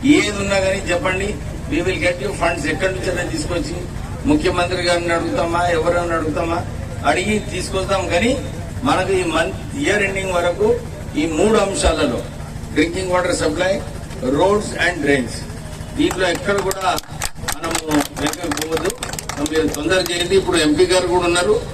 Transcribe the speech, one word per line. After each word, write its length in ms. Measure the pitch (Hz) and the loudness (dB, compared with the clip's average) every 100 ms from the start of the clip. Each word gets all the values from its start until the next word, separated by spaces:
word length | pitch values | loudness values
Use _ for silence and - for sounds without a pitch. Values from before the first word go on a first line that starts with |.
| 262 311 | 6 4
ఏది 140 | - 202 | 4 -2
ఉన్నా 160 | 196 196 | 0 2
కానీ 160 | 190 196 180 | 2 0 0
చెప్పండి, 380 | 175 190 185 202 - - - - | 0 0 0 -2 -4 -6 -6 -2
we 80 | 147 175 | 0 0
will 120 | 175 | 0
get 120 | - - | 0 0
you 60 | 202 - | -4 0
funds. 220 | 170 170 - | 0 0 -2
ఎక్కడి 200 | 156 190 | 0 0
నుంచైనా 300 | 190 185 175 170 | 0 -2 -2 -2
తీసుకొచ్చి 420 | 160 - 175 - - - - - - 139 | -4 -2 -2 -2 -6 -8 -8 -8 -4 2
ముఖ్యమంత్రి 520 | 151 185 175 175 175 175 | 2 4 2 0 0 2
గారిని 240 | 175 170 170 | 2 2 0
అడుగుతామా, 420 | 170 185 170 170 175 170 | 0 0 0 2 2 2
ఎవరైనా 380 | 160 175 175 165 | 2 2 0 0
అడుగుతామా, 400 | 156 165 170 170 - - - - 143 | 0 -2 0 -2 -4 -6 -8 -2 0
అడిగి 260 | 165 202 214 - | 2 2 0 -2
తీసుకొస్తాం. 500 | 190 - 190 185 190 175 | -6 -4 -4 0 0 2
కానీ 200 | 170 226 269 - - - - 254 | 2 2 0 -2 -6 -8 -4 0
మనకు 240 | - 185 190 | 2 2 2
ఈ 40 | 170 | 2
మంత్, 240 | 160 160 - - 139 | 0 0 -2 -8 -4
ఇయర్ 220 | 147 208 196 | 0 2 0
ఎండింగ్ 280 | 190 190 175 | -2 0 0
వరకు 300 | 175 175 214 240 - - - - | 0 2 2 2 -2 -10 -6 -2
ఈ 40 | 160 156 | 0 4
మూడు 180 | 208 220 | 4 4
అంశాలలో, 560 | 196 190 180 156 143 113 - - - - - | 2 2 2 2 0 0 -6 -10 -10 -10 -4
డ్రింకింగ్ 380 | 147 165 185 185 | 0 2 0 0
వాటర్ 220 | 180 175 170 | 0 2 0
సప్లై, 300 | 160 151 185 196 - - - - 123 143 | 0 2 0 0 -4 -10 -10 -6 0 4
roads 300 | 185 208 202 - | 4 4 0 -2
and 120 | 170 170 | 0 0
drains, 300 | 143 139 120 - - - - - - - | 2 2 2 -6 -10 -10 -10 -10 -8 0
దీంట్లో 280 | 339 - 185 | 0 2 0
ఎక్కడ 220 | 170 - 202 190 | 0 0 0 0
కూడా 240 | 185 190 175 - 151 - - - | -2 -2 -2 -6 -6 -6 -6 -6
మనము 240 | - 165 165 160 151 135 - | -6 -4 -4 0 0 0 -4
వెనక్కి 300 | 147 156 - 143 | -4 -4 -4 -4
పోవద్దు. 320 | 156 160 190 - - - - - 147 | -2 -2 -2 -4 -8 -8 -8 -6 -2
మీరు 180 | 156 151 143 | 0 0 -2
తొందర 240 | 156 185 170 | 0 0 0
చేయండి. 240 | 175 175 190 | -2 2 2
ఇప్పుడు 180 | 180 170 151 | 4 2 4
ఎంపీ 180 | 147 180 | 4 6
గారు 140 | 185 180 | 4 4
కూడా 120 | 180 175 | 2 2
ఉన్నారు 240 | 170 180 440 - | 2 4 2 0